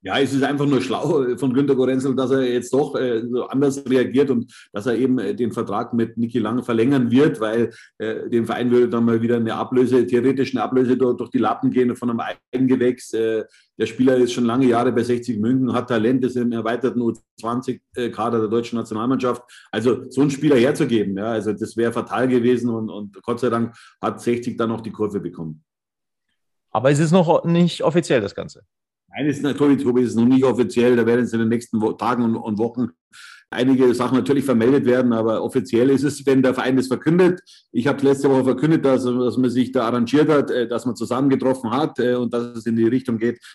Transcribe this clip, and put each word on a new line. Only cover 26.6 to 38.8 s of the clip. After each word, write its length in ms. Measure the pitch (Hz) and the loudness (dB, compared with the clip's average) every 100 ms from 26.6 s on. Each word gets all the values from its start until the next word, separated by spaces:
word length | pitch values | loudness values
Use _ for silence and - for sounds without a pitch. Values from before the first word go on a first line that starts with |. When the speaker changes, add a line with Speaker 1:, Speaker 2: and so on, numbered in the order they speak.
| _ | _
Speaker 2:
Aber 220 | - 123 | -2 2
es 80 | 143 | 2
ist 120 | 160 | 4
noch 320 | 185 165 - | 2 4 2
nicht 380 | - 170 175 - | 2 2 2 2
offiziell, 400 | - 160 160 139 | 0 0 2 0
das 140 | 98 - | 0 -8
Ganze. 260 | 92 - _ _ _ _ _ 107 | -14 -14 _ _ _ _ _ -6
Speaker 1:
Nein, 100 | 147 | -4
es 120 | 135 | -2
ist, 180 | 139 127 | -4 0
Tobi, 200 | 147 135 | 2 4
Tobi, 240 | 120 123 | 2 2
es 80 | 123 | 2
ist 80 | 107 | 2
noch 80 | 117 | 4
nicht 180 | 131 | 4
offiziell. 540 | 131 110 110 - 120 120 | 4 2 0 2 4 4
Da 80 | 113 | 4
werden 160 | 120 | 2
jetzt 120 | 117 | 0
in 60 | 113 | 0
den 80 | 113 | 0
nächsten 320 | 113 - 113 | -2 -2 -2
Wo-, 140 | 107 | -2
Tagen 320 | - 110 120 117 | -2 -2 0 0
und, 100 | 113 | -2
und 220 | 113 104 | -4 -4
Wochen 320 | 117 120 120 _ _ - - - _ | -4 -2 -6 _ _ -20 -20 -20 _
einige 440 | - 127 131 127 | -2 2 4 4
Sachen 240 | 117 120 127 | 2 0 0
natürlich 260 | 113 143 | 2 0
vermeldet 400 | 135 117 113 139 | 2 2 4 4
werden, 300 | 123 123 123 | 4 2 2
aber 280 | 113 113 107 | 0 0 -2
offiziell 480 | 104 131 - 113 127 | -2 -4 0 2 4
ist 140 | 135 | 2
es, 220 | 139 - 139 | 0 -4 0
wenn 180 | 135 | 2
der 100 | 131 | 2
Verein 220 | 123 113 131 | 0 0 -2
das 120 | 123 | -2
verkündet. 520 | 123 - 175 185 180 _ - _ | -2 0 4 4 2 _ -20 _
Ich 160 | - 143 | -4 -2
habe 160 | 139 | 0
letzte 260 | 135 135 139 | 2 2 2
Woche 140 | 131 | 2
verkündet, 400 | 123 123 151 160 | 2 0 2 2